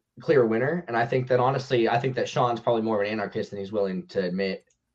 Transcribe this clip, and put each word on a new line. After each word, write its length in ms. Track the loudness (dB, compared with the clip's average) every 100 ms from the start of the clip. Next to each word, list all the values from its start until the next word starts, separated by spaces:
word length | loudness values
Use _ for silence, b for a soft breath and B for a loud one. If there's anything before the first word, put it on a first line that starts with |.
| _ -12
clear 240 | 2 4 4
winner. 400 | 2 0 -2 -4
And 80 | -2
I 100 | 0
think 220 | 0 2
that, 120 | 2
honestly, 500 | 2 0 0 2 2
I 100 | 2
think 160 | 0 -2
that 140 | -2
Sean's 300 | 0 0 0
probably 240 | 0 0
more 180 | 2 0
of 60 | 0
an 40 |
anarchist 380 | -2 -4 -4 -6
than 100 | -8
he's 120 | -6
willing 340 | -2 -2 -2 -6
to 160 | -2
admit 400 | -2 0 -2 -4 _ _ _